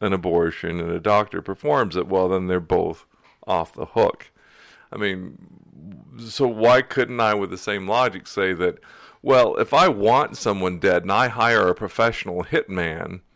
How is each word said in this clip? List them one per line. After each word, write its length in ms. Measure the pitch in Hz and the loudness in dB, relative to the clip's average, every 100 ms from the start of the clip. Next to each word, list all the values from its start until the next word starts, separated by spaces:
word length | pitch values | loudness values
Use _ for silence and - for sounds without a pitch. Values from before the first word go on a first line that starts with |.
an 120 | 104 | -4
abortion 680 | 95 87 85 82 - 85 85 | -2 0 0 0 -2 -6 -6
and 120 | 85 | -6
a 80 | 85 | -4
doctor 420 | 104 104 107 92 | 2 2 0 -6
performs 540 | - 95 147 143 107 87 | -8 -6 -2 0 0 -2
it, 100 | 90 | 0
well, 220 | 95 90 | 0 2
then 180 | 95 92 | 0 -2
they're 140 | 90 | -4
both 460 | 85 90 85 80 _ _ _ _ - | 0 0 0 -6 _ _ _ _ -4
off 260 | 92 82 | -2 -2
the 120 | - - | -8 -6
hook." 440 | 117 107 - - _ _ _ - - - | 2 2 0 -12 _ _ _ -20 -20 -16
I 60 | - | -6
mean, 400 | 101 95 92 - - - _ - 85 98 - - | -6 -6 -10 -16 -20 -20 _ -20 -20 -20 -20 -18
so 280 | 113 - 131 | -12 -2 0
why 360 | 110 117 127 | 4 6 6
couldn't 360 | 131 135 123 123 | 4 -2 -2 0
I, 140 | 110 | 0
with 160 | 104 98 | 0 -2
the 80 | 95 | -6
same 300 | - 101 95 | -6 -6 -2
logic, 400 | 113 127 92 - | 0 0 -2 -10
say 260 | - 95 | -4 -2
that, 240 | 87 90 - - - - _ | 0 -2 -2 -12 -20 -20 _
well, 320 | - 131 113 - | 2 4 4 2
if 180 | 117 | 0
I 140 | 147 180 | 4 4
want 480 | 107 104 127 - - | 4 2 2 0 -4
someone 440 | 113 98 92 90 | -4 -2 -2 0
dead 240 | 95 90 | 2 2
and 80 | 90 | 2
I 180 | 104 123 | 0 0
hire 400 | 113 117 113 92 | 0 2 4 2
a 60 | 90 | 0
professional 680 | 104 - 117 110 101 90 | -4 0 0 -2 -8 -6
hitman, 800 | 87 - - 92 85 82 80 92 _ | -2 -4 -2 -4 -4 -6 -10 -12 _